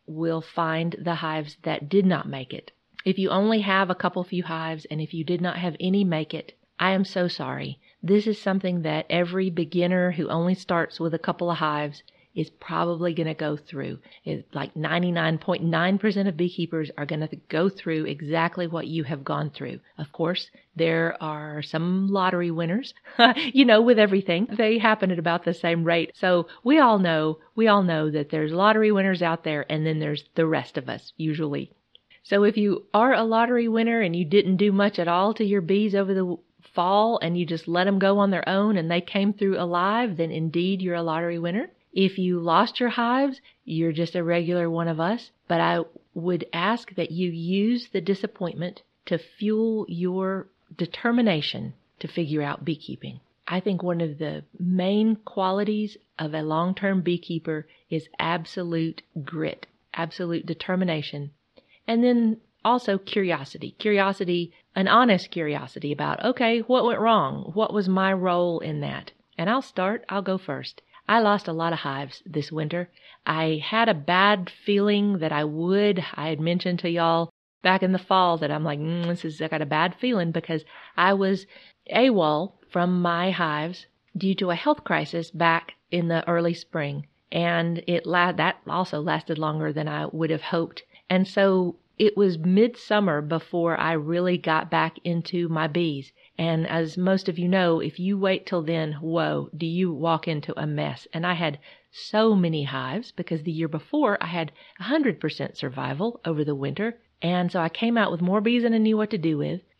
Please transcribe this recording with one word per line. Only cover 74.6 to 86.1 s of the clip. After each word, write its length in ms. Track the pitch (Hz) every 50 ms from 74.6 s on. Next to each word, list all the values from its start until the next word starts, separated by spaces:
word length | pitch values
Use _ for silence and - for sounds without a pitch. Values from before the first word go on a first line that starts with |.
| - - 202 202 202 208 208 202 202 202 202 175
that 120 | 156 156 151
I 100 | 147 151
would. 640 | 151 151 156 165 180 190 202 208 208 202 180 156 - -
I 140 | - 147 160
had 100 | 160 139
mentioned 420 | 156 165 175 180 - 185 175 175
to 100 | - 175
y'all 400 | 170 170 165 165 165 165 170 165 - _ _ _ _ _ -
back 200 | 185 185 185 185
in 100 | 185 185
the 60 | 180
fall 380 | - - 190 185 185 175 170
that 140 | 165 156 147
I'm 120 | 147 151 156
like, 160 | 165 147 147
"Mm, 280 | 151 160 170 175 170
this 180 | 170 175 170 -
is, 160 | 160 156 151
I 80 | 156 156
got 140 | 160 156 151
a 40 |
bad 280 | 139 156 151 165 180 180
feeling," 380 | - - 254 240 196 170 165 160
because 340 | 165 - - 165 156 - - - - - - _ -
I 160 | 175 185 196
was 320 | 196 196 190 196 190 - - - - - - _ _ _ -
awol 640 | - 220 247 269 233 196 165 151 151 151 175 196 - _ _ _
from 320 | - 180 175 180 180 180
my 300 | 175 170 170 170 180 190
hives 560 | 180 170 175 156 151 151 151 170 180 - - _ _ _ _ _ _ 180
due 160 | 185 190 190
to 160 | - 202 180
a 40 | 170
health 300 | 165 - - 302 294 -
crisis 460 | - 175 156 147 - - 170 165 -
back 460 | - 156 170 165 165 165 - - - _ _ _
in 180 | - 175 170
the 200 | 165